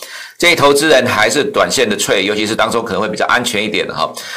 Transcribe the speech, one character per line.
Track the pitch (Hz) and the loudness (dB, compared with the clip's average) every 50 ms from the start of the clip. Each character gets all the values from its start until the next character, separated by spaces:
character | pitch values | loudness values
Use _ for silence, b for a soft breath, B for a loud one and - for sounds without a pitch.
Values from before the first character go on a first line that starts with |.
| B B B B B B B | B B B B B B B
建 | B 170 175 | B 2 2
议 | 165 | 4
投 | - 139 143 143 | 4 4 4 4
资 | 143 156 160 | 4 4 4
人 | 143 131 120 | 4 4 4
还 | 117 - 107 107 117 | 2 0 2 0 2
是 | 120 147 | 2 0
短 | 127 - - 104 92 87 | -2 0 0 0 0 2
线 | - - 120 104 | 2 0 0 0
的 | 101 | 0
trade， | 101 - - 120 101 | -2 0 0 0 0
尤 | 98 101 107 | 0 0 -2
其 | 107 107 | -2 -2
是 | 101 113 | -2 0
当 | 110 110 113 | 0 0 0
中 | 110 117 110 | 0 -2 -2
可 | - | -2
能 | 95 92 | -2 -2
会 | 107 107 | -2 -4
比 | 107 | -2
较 | - 101 | -2 0
安 | - 110 123 | 0 0 0
全 | 120 - - 101 107 | 0 -2 -2 -2 -2
一 | 107 | -2
点 | 90 90 78 - | -2 -2 -4 -4
的 | - | -4
哈。 | 78 82 - B B B B B | -4 -4 -4 B B B B B